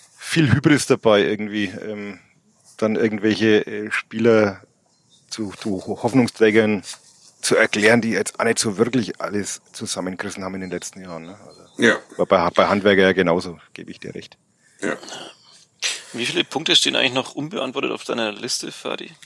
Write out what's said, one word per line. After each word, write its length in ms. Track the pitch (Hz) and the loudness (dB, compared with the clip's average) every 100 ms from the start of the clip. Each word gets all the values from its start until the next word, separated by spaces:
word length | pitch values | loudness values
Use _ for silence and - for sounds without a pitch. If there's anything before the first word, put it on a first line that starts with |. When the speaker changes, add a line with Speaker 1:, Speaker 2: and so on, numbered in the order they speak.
| _ - | _ -16
Speaker 1:
viel 360 | - 165 143 | -4 0 2
Hybris 340 | 143 151 143 - | 4 4 2 0
dabei 360 | 123 113 104 | 0 4 4
irgendwie, 400 | 82 104 104 104 | 4 0 -6 -4
ähm, 560 | 98 101 107 104 101 92 _ _ _ _ _ - | -6 -6 -12 -12 -12 -16 _ _ _ _ _ -4
dann 180 | 110 | -2
irgendwelche, 720 | 151 113 104 107 98 110 107 - | 2 0 0 0 2 4 4 2
äh, 240 | 104 107 | -6 -6
Spieler 720 | - - 110 113 110 104 98 - _ _ _ _ _ _ | -6 -6 0 4 6 4 0 -14 _ _ _ _ _ _
zu, 240 | - 101 - | -10 -10 -8
zu 220 | 110 95 - | -6 -6 -6
Ho-, 160 | 95 | -4
Hoffnungsträgern 800 | 120 127 117 - 110 107 107 101 - - _ _ _ _ | 0 2 0 4 4 6 4 0 -6 -16 _ _ _ _
zu 140 | - - | 0 2
erklären, 440 | 110 107 107 120 | 2 4 4 4
die 100 | 113 | 2
jetzt 280 | 110 107 - | -2 -4 -2
auch 60 | |
nicht 140 | 113 110 | -2 0
so 160 | 117 95 | -2 0
wirklich 420 | 117 127 101 - | 0 0 -2 -6
alles 400 | - 101 95 - _ | -6 -6 -6 -10 _
zusammengerissen 720 | - 110 98 90 92 101 98 | -14 -10 -8 -8 -8 -10 -10
haben 100 | 95 95 | -10 -10
in 40 | |
den 100 | 92 | -8
letzten 300 | 87 - 95 | -10 -10 -14
Jahren, 220 | 92 82 | -14 -14
ne? 120 | 82 101 - | -16 -20 -20
Also, 140 | - - - | -20 -16 2
Speaker 2:
Ja. 180 | 117 - - - | 2 2 -2 -4
Speaker 1:
war 100 | 87 | 2
bei, 220 | 95 85 | 4 4
bei 120 | - 87 | 4 4
Handwerker 340 | 101 101 98 | 4 4 6
ja 100 | 95 | 6
genauso, 460 | 92 85 87 90 80 _ | 4 2 2 -2 -12 _
gebe 180 | - 85 | -20 -18
ich 80 | - | -16
dir 160 | - | -14
recht. 220 | - - _ _ _ _ _ | -14 -16 _ _ _ _ _
Speaker 2:
Ja. 140 | 92 - - - - - _ - _ _ - - - | -8 -8 -10 -16 -18 -20 _ -20 _ _ -8 -8 -10
Speaker 3:
Wie 140 | 117 120 | -8 -4
viele 160 | 170 | -4
Punkte 320 | - 139 160 | -4 -4 0
stehen 220 | 165 143 135 | 0 2 0
eigentlich 160 | 127 | 0
noch 220 | 131 123 - | -2 -6 -8
unbeantwortet 560 | 151 - 127 131 120 | -8 -6 -6 -4 -6
auf 100 | 113 | -6
deiner 300 | - 123 110 | -6 -4 -4
Liste, 400 | 104 120 - - | -6 -8 -8 -8
Fadi? 400 | - - - - - | -12 -10 -10 -12 -20